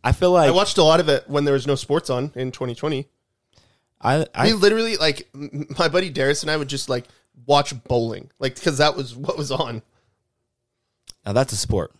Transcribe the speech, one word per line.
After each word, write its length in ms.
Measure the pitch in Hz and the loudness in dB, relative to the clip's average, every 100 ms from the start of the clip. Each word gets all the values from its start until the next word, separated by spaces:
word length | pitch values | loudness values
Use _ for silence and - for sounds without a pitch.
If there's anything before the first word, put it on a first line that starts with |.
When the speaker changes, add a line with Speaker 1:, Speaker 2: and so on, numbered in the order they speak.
Speaker 1:
I 80 | 127 | 0
feel 180 | - 180 | 2 4
like 160 | 180 147 | 6 6
Speaker 2:
I 20 | |
watched 260 | 170 202 - | 4 2 4
a 60 | |
lot 160 | 156 165 | 6 6
of 100 | 156 | 4
it 160 | 139 - | 0 0
when 160 | 143 143 | -2 2
there 80 | |
was 140 | 139 135 | 0 0
no 80 | 135 | -4
sports 340 | - 147 - | 0 -4 -2
on 220 | 127 143 120 | -4 -4 -6
in 160 | 127 | -8
twenty 220 | - 127 120 | -6 -8 -6
twenty. 320 | 156 139 139 _ _ _ _ _ _ _ _ _ | -4 -6 -8 _ _ _ _ _ _ _ _ _
Speaker 1:
I, 220 | 113 143 - | 0 0 -2
I 140 | - 143 | 0 0
Speaker 2:
We 60 | |
literally, 440 | 220 202 220 226 220 | 4 4 2 -2 0
like, 320 | 160 143 - 135 | -2 -2 -10 -16
m-, 140 | 143 | -12
m-, 140 | 143 151 131 | -10 -10 -2
my 100 | 165 | 0
buddy 220 | 170 185 | 0 -2
Darius 320 | 131 135 143 | -2 0 0
and 80 | 143 | -2
I 80 | 156 | -4
would 100 | 139 | -4
just, 220 | 139 - | -8 -4
like, 160 | 123 - _ _ _ 120 | -6 -6 _ _ _ 2
watch 380 | 143 139 127 | 2 2 -8
bowling, 480 | - 120 117 98 - _ | -2 0 0 -6 -14 _
like, 200 | 135 127 | -6 -2
'cause 200 | 175 139 | -4 2
that 160 | 151 143 | 0 0
was 180 | 127 117 | -8 -8
what 220 | 135 165 | -6 -6
was 140 | 139 | -4
on. 320 | 131 135 113 _ _ _ _ _ _ _ _ _ _ _ _ _ - | -4 -6 -8 _ _ _ _ _ _ _ _ _ _ _ _ _ -16
Speaker 1:
Now 100 | - | -4
that's 200 | 104 135 | -2 0
a 40 | 104 | -4
sport. 360 | - 107 80 _ | -2 -2 -4 _